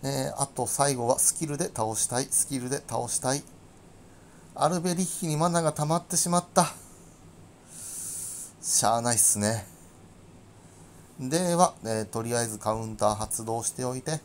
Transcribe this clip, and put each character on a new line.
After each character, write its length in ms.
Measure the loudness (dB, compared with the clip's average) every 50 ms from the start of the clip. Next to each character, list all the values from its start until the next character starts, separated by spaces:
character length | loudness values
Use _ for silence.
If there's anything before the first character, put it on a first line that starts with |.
| -4
え 300 | -4 -2 -2 -2 -4 -2
ー、 60 | -2
あ 60 | -4 -2
と 180 | -2 -6 -4
最 300 | -4 0 0 2 2 2
後 120 | 0 2 2
は 120 | 4 4
ス 160 | 4 2 2
キ 100 | 0 -4
ル 140 | -4 -4 -4
で 60 | -4
倒 300 | -4 -2 -2 -2 -2 0
し 120 | -2 -2 0
た 140 | 0 -2
い、 40 | -2
ス 220 | 0 0 0 0 0
キ 100 | -2 -4
ル 140 | -2 -2
で 60 | -4 -4
倒 300 | -4 -4 -6 -4 -4 -2
し 120 | -4 -2
た 160 | 0 0 0
い。 80 | 0 -2 -10 -20 -20 -20 -20 -20 -20 -20 -20 -20 -20 -20 -20 -20 -20 -20 -20 -20 -20 -20 -18 -4
ア 120 | 0 2 2
ル 140 | 2 2
ベ 140 | 0 0 0
リ 80 | 0 -2
ッ 20 |
ヒ 220 | -2 -2 -4 -2 -2
に 100 | 0 2
マ 120 | 2 4
ナ 120 | 4 4
が 120 | 2 2 0
溜 120 | 0 0
ま 120 | 2 2 0
っ 60 | 0
て 140 | 0 0 0
し 100 | 2 2
ま 120 | 2 0
っ 60 | 0 2 4
た。 180 | 4 4 4 0 -10 -18 -20 -20 -20 -20 -20 -20 -20 -20 -20 -20 -20 -20 -20 -20 -20 -20 -20 -18 -16 -14 -12 -10 -10 -8 -8 -8 -8 -8 -10 -10 -10 -12 -14 -14 -10 -4
し 200 | 0 2 4 4
ゃ 120 | 4 4
あ 60 | 4
な 120 | 2 2 4
い 20 |
っ 40 | 6
す 180 | 6 4 4 4
ね。 300 | 2 2 2 0 -4 -10 -18 -20 -20 -20 -20 -20 -20 -20 -20 -20 -20 -20 -20 -20 -20 -20 -20 -20 -20 -20 -20 -20 -20 -20 -20 -20 -20 -20 -12 -8
で 340 | -6 0 0 2 2 2 4
は、 220 | 6 4 4 4 -4 -4
え 180 | -2 -2 -2
ー、 40 | -2
と 180 | -2 -4 -4 -2
り 120 | 0 0
あ 60 | 0
え 60 | 0 -2
ず 100 | -4 -4
カ 160 | 0 0 0
ウ 100 | 0 -2
ン 140 | -6 -4 0
タ 120 | 2 2
ー 60 | 2
発 300 | 2 -4 -6 -6 -6 -4
動 160 | -4 -4 -2
し 80 | -2 -4
て 160 | -4 -4 -4
お 100 | -4 -4
い 60 | -4
て 200 | -4 -4 -6 -6 -8